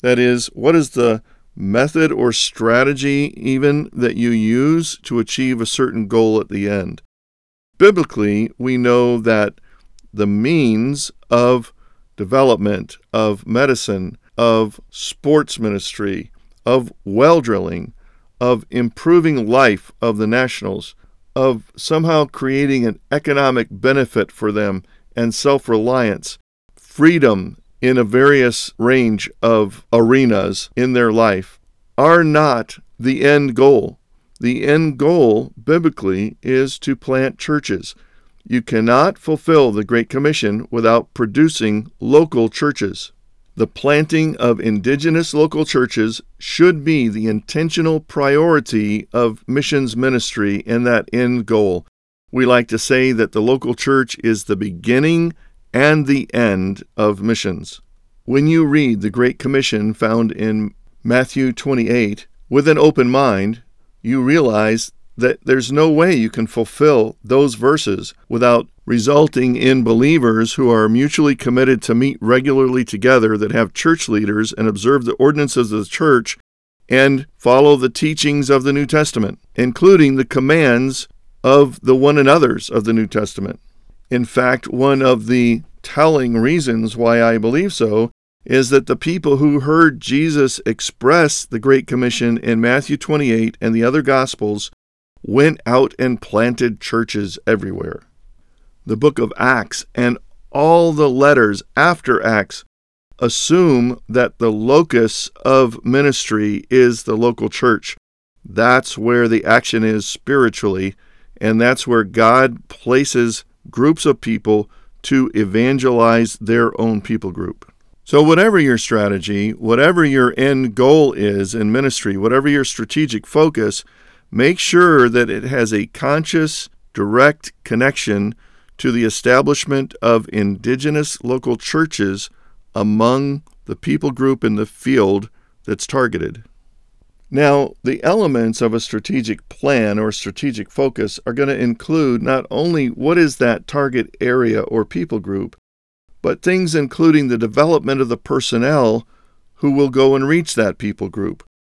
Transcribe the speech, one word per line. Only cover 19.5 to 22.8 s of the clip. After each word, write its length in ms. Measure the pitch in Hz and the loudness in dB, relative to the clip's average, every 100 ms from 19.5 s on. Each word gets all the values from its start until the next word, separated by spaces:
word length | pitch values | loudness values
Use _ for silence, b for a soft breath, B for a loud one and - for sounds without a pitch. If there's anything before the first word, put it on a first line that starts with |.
| 127 127 98 - - | 2 2 0 -6 -6
of 180 | 117 104 | -4 -2
the 100 | 107 | -2
nationals, 680 | 120 127 - 98 95 - - _ _ _ 131 | 0 -2 -6 -10 -10 -12 -20 _ _ _ -2
of 360 | 135 113 - - | 0 0 -8 -16
somehow 500 | - 160 165 156 147 | -4 -2 2 2 0
creating 600 | - 135 135 143 135 | -4 -4 -2 0 0